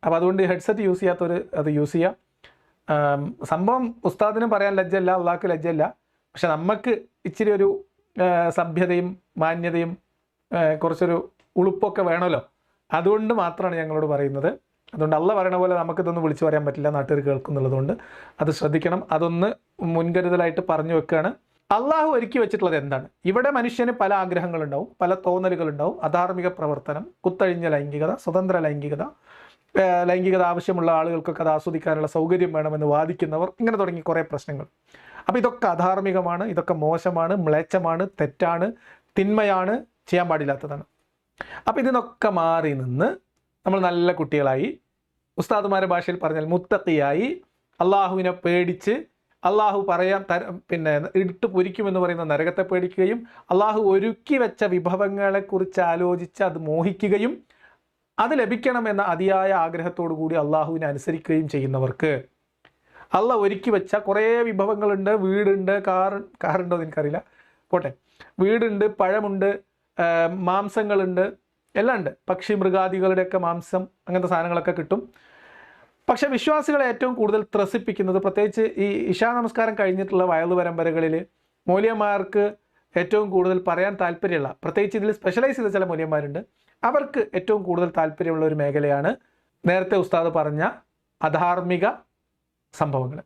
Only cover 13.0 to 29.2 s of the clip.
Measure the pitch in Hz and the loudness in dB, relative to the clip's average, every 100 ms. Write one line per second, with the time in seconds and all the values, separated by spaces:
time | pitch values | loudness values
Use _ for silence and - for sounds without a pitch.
13 | 170 214 220 226 175 170 190 165 156 156 | 2 2 2 0 0 -2 -4 -2 -2 -2
14 | 156 143 139 139 151 269 _ _ _ - | 0 0 0 0 -2 -4 _ _ _ -4
15 | 156 156 170 214 185 185 185 175 165 160 | 0 2 2 2 0 2 2 2 -2 -2
16 | 170 170 160 147 160 151 147 139 147 147 | -2 0 -2 0 2 2 0 -2 -2 -2
17 | 135 147 139 139 - 143 131 135 139 226 | 0 0 0 -2 -2 -2 0 0 -2 -4
18 | - - - - 151 151 151 160 170 180 | -8 -20 -20 -4 -2 0 0 0 0 -2
19 | - 156 170 170 196 - _ _ 175 165 | -2 0 0 0 0 -2 _ _ -2 0
20 | 170 175 180 180 170 165 185 160 156 165 | 0 0 2 2 2 0 -2 -2 2 0
21 | 156 165 170 277 _ _ _ 208 262 311 | 2 0 0 -4 _ _ _ 0 4 2
22 | 311 269 226 262 220 208 190 156 139 135 | 4 2 0 0 0 2 0 0 -2 -6
23 | - _ 175 196 262 277 240 233 240 240 | -6 _ 0 2 2 2 -2 0 -2 2
24 | 196 202 185 175 175 165 151 139 185 _ | 2 2 0 -2 -2 -4 -4 -4 -6 _
25 | 180 185 185 180 185 175 165 147 156 - | 0 0 0 0 0 0 -2 -2 -4 -2
26 | 156 170 180 180 180 180 156 143 - 151 | -2 0 0 0 -4 -2 -4 -4 -4 -8
27 | 240 _ 185 180 190 175 170 147 143 147 | -8 _ -4 2 0 2 0 0 -2 -2
28 | 156 147 - 175 185 180 156 147 143 147 | -2 -2 -2 0 2 0 0 -2 -6 -6
29 | 285 - | -6 -10